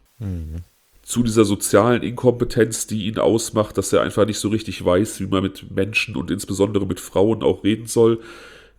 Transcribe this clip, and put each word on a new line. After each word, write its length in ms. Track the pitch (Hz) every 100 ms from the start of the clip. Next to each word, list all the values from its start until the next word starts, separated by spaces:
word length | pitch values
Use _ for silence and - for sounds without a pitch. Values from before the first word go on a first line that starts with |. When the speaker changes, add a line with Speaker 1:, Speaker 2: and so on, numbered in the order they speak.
| _ _
Speaker 1:
Mhm. 380 | 104 87 80 80 - _ _ _
Speaker 2:
Zu 180 | - 117
dieser 240 | 120 110 101
sozialen 560 | 101 - 104 113 120
Inkompetenz, 840 | 90 123 127 120 - 123 113 113 -
die 180 | 107 101
ihn 120 | 110
ausmacht, 580 | 73 110 - 110 104 -
dass 160 | -
er 80 | 95
einfach 240 | 67 - 104
nicht 140 | 104
so 100 | 104
richtig 340 | 110 104 92
weiß, 360 | 92 90 107 -
wie 80 | 98
man 160 | 98
mit 260 | 95 - -
Menschen 440 | - 98 107 - 82
und 160 | -
insbesondere 540 | 101 - 95 104 101 98
mit 140 | 87
Frauen 440 | - - 104 107
auch 200 | 67 78
reden 240 | 98 110 117
soll, 320 | 120 113 113 - - - - -